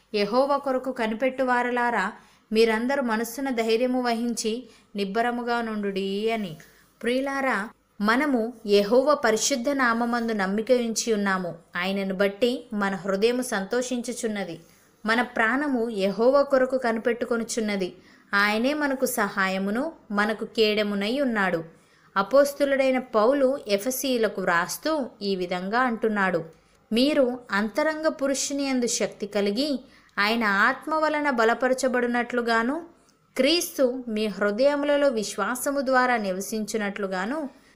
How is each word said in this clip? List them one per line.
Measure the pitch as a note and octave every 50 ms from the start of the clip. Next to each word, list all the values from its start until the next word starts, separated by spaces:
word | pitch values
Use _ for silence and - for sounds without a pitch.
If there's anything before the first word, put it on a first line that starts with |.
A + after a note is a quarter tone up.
| _ _ -
యెహోవా | G#3 G#3 G3+ A3 B3+ C#4 C#4 C#4+
కొరకు | C#4 C#4 C4+ C4 B3+ B3+ C4+
కనిపెట్టు | B3+ - A3+ G#3+ A3+ A3 C4+ C4 C4 C4+ C4+
వారలారా, | B3+ B3 B3 A#3+ B3 A#3+ A#3+ A#3+ A#3+ A#3 G#3 F#3 G3+ A3 - - _ _ _ _ _
మీరందరూ | G#3+ A3 A3+ A3+ G#3+ A3 A#3+ B3 C4+ C#4+ B3+
మనస్సున | A#3 A3 A3 A#3 A3+ - - C4+ C4+
ధైర్యము | B3+ A#3 A3+ A3+ A3 A3+ B3+ B3 B3+ B3+
వహించి | B3 A#3+ A#3 A3+ A#3+ A#3+ A3+ G#3+ - A3 A3 B3+ B3+ - - - _ _ -
నిబ్బరముగా | G3+ G3+ G3 G3 A#3 A#3 A#3+ A#3+ A#3+ A#3+ A#3+ A#3+ A#3+
నుండుడి" | A3+ A3+ A3 G#3 G3+ G3+ F#3+ F#3+ G3 G3 G3 G3+ G#3+ A3+
అని. | A3+ A3+ G#3 F3 D#3 E3 - - - _ _ _ _ _ -
ప్రియులారా, | A#3 B3 C4 C4+ C#4 C4+ C#4 C4+ C4 A#3 G3 G3+ A#3 - _ _ _ _ -
మనము | G#3 G#3 A3+ B3+ D#4 D4 C4 A#3 A3 A#3 - - -
యెహోవా | G3+ G3+ G3+ G3+ G3 A#3+ B3+ C4+ D4 C#4+
పరిశుద్ధ | C#4+ - A3+ A3 G#3+ - - C#4 B3 A#3 C#4+
నామమందు | C#4+ C4+ C4 A#3+ A3+ A#3 A#3+ A#3+ A#3+ A#3+ A#3 A3+ A3
నమ్మిక | G#3 - F#3+ G3 G#3+ A3 G#3+
ఉంచి | B3+ A#3+ A#3 A3+ A3 - - A#3 A3
ఉన్నాము. | G3+ G3+ G3 F#3+ F#3 F3+ E3+ D#3+ - - _ -
ఆయనను | F3 F3+ F#3+ G3 G3 G3 F#3+ F#3+
బట్టి | F#3 G3+ G3+ G3+ - B3+ A#3+ B3+ C#4+ - - G#3+
మన | G#3 G3+ G3 G3
హృదయము | F#3 - G3 F#3+ G3 G#3+ A#3 A#3+ B3+
సంతోషించుచున్నది. | B3 - A3+ G3+ F#3+ G3 - B3 B3+ - B3+ A#3+ A#3 B3+ A3+ - - A3 G#3+ G3+ F#3+ E3+ E3 D#3+ - - _ _ _ _ _ _ -
మన | G#3 A3+ B3
ప్రాణము | A#3+ A#3 - A3+ A3+ A3 A#3+ C4+ D4+ D4 C4 A#3+ A3 A#3+
యెహోవా | A3+ G3 F#3+ G3+ F#3 F#3+ A3+ B3+ C4 C#4+
కొరకు | C#4 C#4 C#4 C4 B3+ B3+ C4+
కనిపెట్టుకొనుచున్నది. | B3+ B3+ A#3 A3+ A3+ G#3+ B3 A#3 A#3+ B3 A3+ A#3+ A3+ A3 A3 - A#3+ A3 G#3+ G3+ G3 F#3 F3+ - - - - - - _ _ -
ఆయనే | G3+ G3+ G#3 G#3+ A3 A#3+ C4+ D4+
మనకు | D4+ C#4+ C#4 C4+ C4+ C4+
సహాయమును, | B3 - A#3+ G#3 G3 - G3+ F#3+ F#3+ F#3+ F#3+ G3 G3 G#3 A#3+ C4+ E4 - - _ -
మనకు | G#3 G3+ G#3 A3 A3 G#3 A3+
కేడెమునై | G#3 - - G#3+ G#3+ G#3+ G#3 G#3+ G#3 G3+ G3 G3+ G#3 B3 C#4+
ఉన్నాడు. | C#4+ B3+ A3+ G#3 F#3+ F#3 F3 D#3+ D#3+ - - _ _ _ _ _ _ _ -
అపోస్తులుడైన | G3 G3 - B3+ C#4 C#4+ C#4 - - C#4+ C#4 C#4 C4 C4+ C4 B3+ B3+
పౌలు | B3 - - G#3+ G#3 A#3+ C#4+ C#4+ C4+ B3+ C4+ G3 -
ఎఫెసీయులకు | G#3+ G3+ G3 - C4 B3+ - - C4+ B3+ A#3 A3 G3+ G#3 G3+
వ్రాస్తూ | F#3 F#3 F3 E3+ F3+ F3 - - - D4+ D#4+ D4+ B3+ - - -
ఈ | G3+ G3 G3
విధంగా | F3+ F3+ F3 F#3 F3+ F#3 F#3+ G#3+ A#3+
అంటున్నాడు, | C4 B3+ A3+ G#3+ - A3 G#3 G#3 F#3+ F#3+ F3 E3 D#3+ - - _ _ _ _ _ _ _ G#3+
"మీరు | A3+ C4 D4 D4+ D4 C4 A#3+ B3 B3 - -
అంతరంగ | G3 G3 G#3+ G#3+ - D4+ D4+ D#4 D#4 D#4 D#4
పురుషుని | D#4+ - - C4+ C#4 C#4 C4+ - - C#4+ C#4 C#4
యందు | C4+ C4 B3+ A#3+
శక్తి | A3+ - - G#3+ F#3 - - A3
కలిగి, | G3+ - G#3 G3+ G#3 G3+ A#3 C#4+ D#4 C#4 B3 - - - - _ _ _ -
ఆయన | G3+ G#3+ A3+ A#3+ A3+
ఆత్మ | G#3 G3 G3 G#3+ A#3+ C4 C4 - D#4 D#4
వలన | D#4 D#4 D#4 D4+ D4 D4 D4
బలపరచబడినట్లుగాను, | C4+ A#3 A3+ A3+ A#3 A3+ C4+ B3+ B3+ B3+ - B3+ A#3 B3 A#3+ A#3+ A#3+ A#3+ A#3+ A#3+ B3 A#3+ A#3 A#3 A3+ A3+ A3+ B3 D4 E4+ E4+ - - _ _ _ _ _ _ _ _
క్రీస్తు | - B3+ C#4+ E4 F4 E4+ - - - C4+ A#3+ B3 B3+ A#3+
మీ | A#3 G#3+ G#3+ A3
హృదయములలో | G#3+ G3+ G#3 G#3 G#3 G3+ G#3+ C4 C#4+ D4 C#4+ C#4+ D4 C#4+ C#4+ C#4+
విశ్వాసము | C#4 A#3+ A3 G3+ - - - G3 G#3 B3 B3 - C#4+ C#4 C#4+
ద్వారా | C4+ B3+ C4 B3+ B3+ B3 B3
నివసించునట్లుగాను, | A3+ G#3 F#3+ F3+ F#3+ F#3+ - A3 G#3+ G#3+ G#3 - A3 G#3 G3+ G3+ G#3 G3+ F#3+ F#3+ F#3 F#3+ G#3+ C#4 D#4+ D4 C4 - - _ _ _